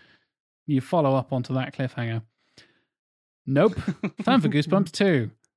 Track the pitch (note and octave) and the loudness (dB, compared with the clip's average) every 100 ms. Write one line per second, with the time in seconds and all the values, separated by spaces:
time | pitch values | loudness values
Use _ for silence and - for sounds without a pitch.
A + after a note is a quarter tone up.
0 | _ _ _ _ _ _ - C#3 - F3+ | _ _ _ _ _ _ -4 -4 0 0
1 | C#3+ C3+ B2+ C3 B2 C3+ C3 - B2+ - | 2 0 -2 -6 -4 -4 -6 -6 -8 -4
2 | A#2 A2+ A2 _ _ _ _ _ _ _ | -6 -6 -8 _ _ _ _ _ _ _
3 | _ _ _ _ - C3+ G3+ F3 - E3 | _ _ _ _ -2 2 2 0 -6 -6
4 | G3+ - A3 B3+ D3+ C#3+ D3+ F#3+ G3 - | -8 -6 2 2 4 0 2 0 0 0
5 | G3+ D#3 A2 - _ | 2 2 0 -8 _